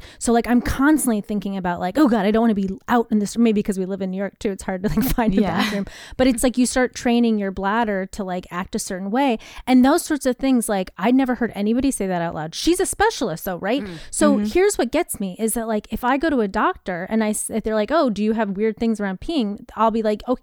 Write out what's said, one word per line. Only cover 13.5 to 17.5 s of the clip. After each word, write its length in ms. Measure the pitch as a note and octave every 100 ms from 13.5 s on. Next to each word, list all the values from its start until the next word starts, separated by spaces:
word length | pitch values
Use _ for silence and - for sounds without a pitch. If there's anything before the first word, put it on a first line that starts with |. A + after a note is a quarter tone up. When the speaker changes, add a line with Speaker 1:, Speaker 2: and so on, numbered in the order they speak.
| F3
Speaker 1:
right? 240 | F#3+ C4+
Speaker 3:
Mm. 140 | G#3 D#3+ -
Speaker 1:
So 240 | - D4+ C4+
Speaker 2:
Mm-hmm. 100 | G#3
Speaker 1:
here's 320 | E4 G4+ G4
what 140 | C4
gets 280 | C#4+ F4 -
me 160 | F#3+ -
is 160 | A3 A#3
that, 120 | A3+
like, 200 | G#3+ -
if 140 | A3
I 140 | B3 C#4
go 120 | E4
to 120 | C#4
a 60 | G#3
doctor 600 | G#3 C#4+ F#4 - F3 F#3
and 140 | A3+
I 60 | G#3+
s-, 200 | G#3+
if 140 | -